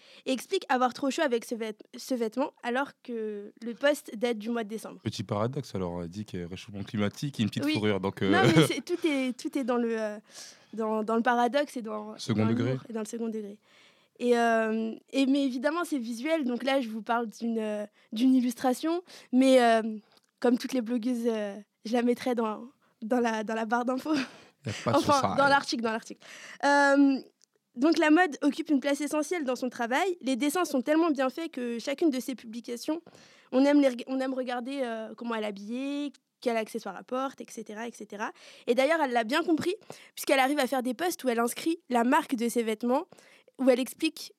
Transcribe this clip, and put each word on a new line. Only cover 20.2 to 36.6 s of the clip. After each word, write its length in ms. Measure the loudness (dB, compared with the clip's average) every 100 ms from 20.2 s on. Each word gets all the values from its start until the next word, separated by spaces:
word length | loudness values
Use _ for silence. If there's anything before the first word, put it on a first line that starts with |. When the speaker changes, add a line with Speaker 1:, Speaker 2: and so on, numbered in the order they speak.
| _ _
Speaker 1:
comme 180 | 2 2
toutes 140 | 0
les 100 | -4
blogueuses, 440 | -2 -2 -2 -2 -2
euh, 300 | -2 -6 -10 -18 _
je 80 | -2
la 100 | 2
mettrai 320 | 2 2 0
dans, 300 | 0 -2 -4 -12 _ _ _
dans 180 | -2 0
la, 240 | 2 -2
dans 100 | -4
la 120 | -4 -2
barre 180 | 0
d'infos. 300 | 0 -2 0 -2 -2 -10 -20 _
Speaker 2:
Y 40 | -10
a 40 | -4
pas 80 | 2
de 40 | 2
Speaker 1:
Enfin, 140 | 4 4
Speaker 2:
souci. 160 | 2 2
Speaker 1:
dans 100 | 4
l'article, 340 | 4 2 -4
dans 80 | -4
l'article. 300 | -4 -8 -18 -18 -20 -20 -2
Euh, 540 | 4 6 6 6 6 4 -4 _ _ _ _
donc 240 | 0 2 4
la 120 | 6
mode 260 | 6 4 2
occupe 280 | 0 0 0
une 80 | 0
place 220 | 2 -2
essentielle 420 | 0 -2 -2 -2
dans 120 | -2 -4
son 120 | -4
travail. 460 | -4 -2 0 0 -2
Les 160 | -2 0
dessins 280 | 0 0
sont 180 | 0 0
tellement 280 | 2 2 4
bien 200 | 2 -2
faits 200 | -4 -8
que 300 | -6 -6 -6
chacune 300 | -6 0 0
de 100 | 0
ses 160 | -4 -8
publications, 680 | -10 -12 -10 -8 -4 -6 -8 -20 -20 -20 _
on 140 | 4
aime 160 | 6 6
les 80 | 4
reg-, 160 | 0 -4
on 140 | -4
aime 140 | -2
regarder, 480 | -4 -4 -6 -6 -4
euh, 280 | -4 -6 -10 -10
comment 180 | -6
elle 80 | -4
est 60 | -4
habillée, 640 | -8 -8 -6 -4 -4 -6 -10 _ _
quel 160 | -2
accessoire 380 | -2